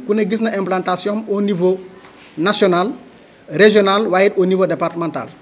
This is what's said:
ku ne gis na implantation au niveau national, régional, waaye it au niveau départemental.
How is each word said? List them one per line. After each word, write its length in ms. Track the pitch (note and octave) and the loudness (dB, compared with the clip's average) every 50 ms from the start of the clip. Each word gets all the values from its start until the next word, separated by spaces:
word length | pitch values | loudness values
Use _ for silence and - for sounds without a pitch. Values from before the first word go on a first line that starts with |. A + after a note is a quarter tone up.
| - | -4
ku 80 | - G#3 | -2 0
ne 100 | A3 G#3+ F#3 | 0 0 -2
gis 120 | A3+ G#3+ | -2 -2
na 140 | A3 A3+ G#3 | -2 -2 -2
implantation 680 | G3 G3 F#3 F#3 F#3 F3 F#3 F3+ F3+ - G3+ G#3 A3 A3 G3+ | -4 -4 -2 -2 -2 -2 -2 -4 -2 -2 -4 -4 -4 -4 -4
au 120 | G3 G3+ | -2 -2
niveau 380 | G#3 G3+ G3+ E3 F3+ F#3 F#3+ F#3 - - - - - - - - - - - | 0 -2 0 2 2 0 0 0 -6 -18 -20 -20 -20 -20 -20 -20 -20 -14 -6
national, 540 | D3+ D#3+ G3+ G3+ - G#3 F#3 F3 F3 F#3 A#3+ D#4 - - - - - - - - - - - | -4 -2 -2 0 2 2 2 2 0 -2 -4 -6 -10 -16 -20 -20 -20 -20 -20 -20 -20 -16 -6
régional, 580 | D3+ D#3 G3+ G#3+ G#3 G#3+ G3 G3 G3 G#3 A3+ | 2 4 6 6 6 6 4 4 2 0 0
waaye 200 | G3 F3+ F#3 G3 | 0 2 2 2
it 60 | G3+ G3+ | 2 2
au 80 | G3 F#3 | 2 0
niveau 200 | F#3 F#3+ F#3 F#3+ | 2 2 0 0
départemental. 600 | E3 E3 C#3 E3+ E3 E3 E3+ E3 D#3 D3+ C3+ B2+ - - - | 0 0 -2 -4 -4 -4 -4 -6 -6 -6 -8 -10 -10 -14 -20